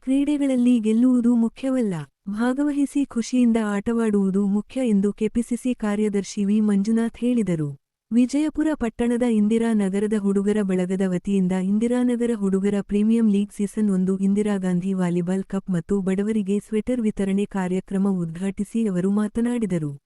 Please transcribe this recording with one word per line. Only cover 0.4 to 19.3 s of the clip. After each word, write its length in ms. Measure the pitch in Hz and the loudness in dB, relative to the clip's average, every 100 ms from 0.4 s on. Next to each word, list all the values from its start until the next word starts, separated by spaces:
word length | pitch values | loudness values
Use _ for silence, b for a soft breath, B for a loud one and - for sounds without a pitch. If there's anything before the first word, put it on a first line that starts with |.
| 277 254 240 247 | 2 2 4 4
ಗೆಲ್ಲುವುದು 500 | 214 220 254 247 233 | 4 4 4 4 4
ಮುಖ್ಯವಲ್ಲ, 600 | 240 226 - 269 262 220 170 143 _ - | 4 2 -2 -4 0 0 -2 -8 _ -10
ಭಾಗವಹಿಸಿ 720 | 208 240 262 294 285 277 285 | -2 -2 0 0 0 0 0
ಖುಷಿಯಿಂದ 540 | 277 - 226 254 247 226 214 | -2 -4 -2 2 4 2 0
ಆಟವಾಡುವುದು 760 | 202 208 233 226 208 190 190 202 | -2 -2 0 0 2 2 0 0
ಮುಖ್ಯ 420 | 208 - 262 262 | -2 -4 -4 0
ಎಂದು 220 | 202 202 | 2 2
ಕೆಪಿಸಿಸಿ 600 | 202 214 - 240 240 254 | 0 -2 -2 -4 -4 -4
ಕಾರ್ಯದರ್ಶಿ 680 | 247 214 208 214 202 190 - | -4 -2 0 0 -2 -4 -4
ವಿ 120 | 202 214 | 0 2
ಮಂಜುನಾಥ್ 580 | 214 202 196 226 226 - | 2 2 2 0 0 -2
ಹೇಳಿದರು. 500 | 240 247 196 170 147 139 _ _ _ | -2 0 0 -2 -4 -6 _ _ _
ವಿಜಯಪುರ 580 | 226 247 285 302 294 311 | 2 2 2 -2 0 -2
ಪಟ್ಟಣದ 520 | 302 233 - 240 240 247 | 0 -4 -2 -2 0 2
ಇಂದಿರಾ 400 | 220 208 226 226 | 2 2 2 2
ನಗರದ 440 | 220 196 196 214 214 | 0 0 -2 -2 0
ಹುಡುಗರ 400 | 196 196 202 208 | 0 0 0 0
ಬಳಗದ 440 | 196 185 180 190 190 | 0 0 0 -2 0
ವತಿಯಿಂದ 480 | 180 196 196 185 185 | -2 -2 0 0 0
ಇಂದಿರಾನಗರ 720 | 190 208 233 247 247 240 240 | 0 0 0 0 0 0 -2
ಹುಡುಗರ 420 | 233 196 190 202 202 | 0 0 0 0 -2
ಪ್ರೀಮಿಯಂ 460 | 196 202 214 226 226 | -2 0 2 4 4
ಲೀಗ್ 220 | 202 202 | 2 0
ಸೀಸನ್ 380 | - 202 - 214 | -4 -6 -2 0
ಒಂದು 220 | 185 185 190 | 2 0 0
ಇಂದಿರಾ 380 | 196 202 214 202 | 0 0 0 0
ಗಾಂಧಿ 360 | 185 180 190 | 0 -2 -2
ವಾಲಿಬಾಲ್ 500 | 190 180 175 175 190 | -2 0 0 -2 -4
ಕಪ್ 260 | 190 196 - | -4 -6 -2
ಮತ್ತು 260 | 175 - 202 | -4 0 -2
ಬಡವರಿಗೆ 580 | 185 190 202 220 190 208 | 0 -2 0 -2 0 -2
ಸ್ವೆಟರ್ 420 | - 214 214 254 | -2 -4 -2 -2
ವಿತರಣೆ 460 | 214 - 196 196 202 | -2 -2 -2 0 -2
ಕಾರ್ಯಕ್ರಮ 640 | 196 180 185 - 196 196 190 | -4 -2 -4 -4 -2 0 0
ಉದ್ಘಾಟಿಸಿ 640 | 170 165 190 190 208 226 220 | -4 -6 -8 -6 -6 -2 -2
ಅವರು 240 | 180 185 | 0 0
ಮಾತನಾಡಿದರು. 840 | 202 214 | 0 -2